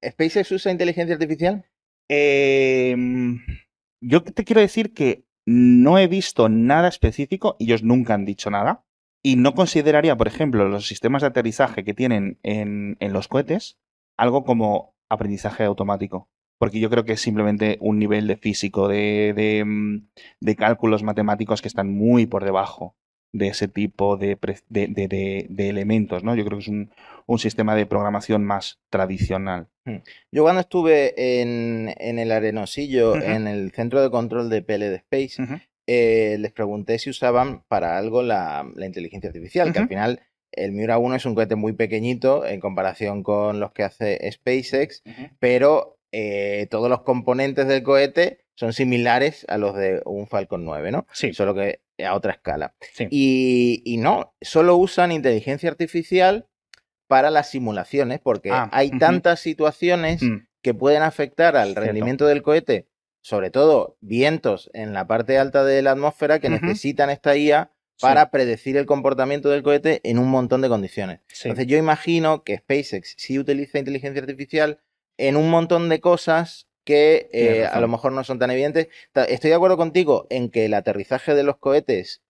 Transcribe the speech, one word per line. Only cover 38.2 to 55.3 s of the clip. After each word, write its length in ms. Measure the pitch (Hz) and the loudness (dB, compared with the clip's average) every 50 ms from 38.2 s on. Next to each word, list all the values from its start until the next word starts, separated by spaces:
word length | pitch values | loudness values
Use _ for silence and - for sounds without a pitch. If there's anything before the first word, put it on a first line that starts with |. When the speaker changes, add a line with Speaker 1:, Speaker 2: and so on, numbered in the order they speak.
| 127 | 0
Speaker 1:
la, 480 | 120 110 98 90 80 76 73 73 65 - | 0 -2 -2 -2 -4 -8 -8 -10 -12 -12
la 80 | - 92 | -12 -12
inteligencia 420 | 95 90 98 87 82 - 101 - 98 | -12 -10 -12 -12 -12 -14 -12 -14 -12
artificial, 420 | 80 85 82 92 - 175 175 160 170 | -14 -14 -16 -8 -2 -2 -2 0 0
que 60 | 196 | -2
al 60 | 208 | -2
Speaker 2:
Ujú. 20 | 254 | -2
Speaker 1:
final 320 | 95 95 104 117 123 - _ _ _ _ _ _ - | -2 -4 -2 -2 -4 -6 _ _ _ _ _ _ -10
el 200 | - 92 98 98 | -8 -8 -6 -6
Miura 260 | 101 107 113 117 117 | -4 -2 0 0 0
uno 160 | 120 123 127 | 0 0 -2
es 100 | 131 - | -2 -4
un 100 | 127 113 | -4 -2
cohete 220 | 101 113 107 117 | -2 -2 -2 -2
muy 160 | 107 104 110 110 | -4 -2 -4 -2
pequeñito 720 | - 113 101 107 110 110 120 127 120 123 131 135 147 - | -2 -4 -2 -2 -4 -2 -2 -4 0 2 2 2 2 0
en 160 | 64 101 98 | -4 -6 -6
comparación 600 | 87 104 95 95 95 95 92 - 107 101 101 101 95 | -6 -6 -4 -2 -4 -4 -4 -4 -6 -6 -6 -6 -4
con 380 | 101 104 104 104 104 104 104 | -2 -2 0 0 -2 -2 -4
los 120 | 101 98 _ | -6 -6 _
que 120 | - 107 | -6 -6
hace 460 | 98 - _ 113 104 101 - - 101 | -6 -6 _ -4 -4 -4 -4 -6 -8
SpaceX, 720 | 101 _ _ - 127 135 127 - - 131 143 156 - - _ | -10 _ _ -2 -2 -2 -2 -2 -2 -2 -2 -2 -6 -20 _
Speaker 2:
Ujú. 240 | 110 113 117 131 151 _ _ | -20 -20 -18 -20 -20 _ _
Speaker 1:
pero, 600 | - 123 123 123 131 143 156 143 - - _ _ _ _ - | 0 2 2 4 6 6 4 4 0 -4 _ _ _ _ -8
eh, 540 | 107 110 107 101 101 101 101 101 101 104 - | -6 -6 -4 -4 -4 -4 -4 -4 -4 -6 -4
todos 200 | - 107 113 120 | -4 -2 0 0
los 100 | 127 123 | 0 0
componentes 640 | - - 127 123 113 - 123 127 135 139 135 135 139 | 0 -2 -2 -2 0 -2 -2 0 -2 -2 0 -2 0
del 160 | 135 135 135 123 | 0 0 -2 2
cohete 580 | 131 139 139 139 139 - - 170 180 - _ _ _ _ | 2 2 4 2 2 2 0 0 0 0 _ _ _ _
son 200 | _ - 113 113 | _ -6 -6 -2
similares 720 | - 135 131 123 120 120 120 120 127 135 147 151 - - - | 0 0 0 2 2 2 2 2 2 2 0 -2 -6 -10 -6
a 80 | - | -4
los 180 | 104 104 101 98 | -2 -2 -2 -2
de 280 | 98 98 95 95 90 - | -2 -2 -2 -2 -2 -4
un 220 | - 98 101 104 | -8 -10 -10 -10
Falcon 400 | 104 - 104 98 - - 90 85 | -6 -6 -6 -6 -4 -8 -10 -8
nueve, 260 | 82 78 73 76 87 117 | -8 -8 -8 -6 -6 -6
¿no? 140 | - - _ - | -6 -8 _ -10
Speaker 2:
Sí. 200 | - - 123 85 | -6 -6 -6 -4
Speaker 1:
Solo 220 | - 104 98 101 | -2 -2 -2 -2
que 260 | 95 98 101 - - _ _ _ _ 82 | -2 -2 -4 -6 -8 _ _ _ _ -6
a 100 | 95 92 | -4 -4
otra 180 | 98 - 104 92 | -4 -4 -4 -6
escala. 420 | _ _ - 85 78 78 - _ _ | _ _ -8 -6 -6 -6 -10 _ _
Speaker 2:
Sí. 260 | - - _ - 120 95 | -20 -20 _ -10 -8 -4
Speaker 1:
Y, 720 | - 143 139 135 131 131 131 127 127 123 123 120 120 - - | -2 0 2 2 2 2 2 2 2 2 2 2 0 -2 -6
y 120 | 117 120 | -6 -6
no, 380 | 117 113 143 214 - - - _ _ - | -2 0 0 0 0 -2 -8 _ _ -18
solo 340 | - - 160 165 175 175 | -2 2 4 6 6 6
usan 360 | 175 185 190 - - 175 175 170 | 4 4 2 2 0 0 0 0
inteligencia 580 | 156 139 135 | 0 0 0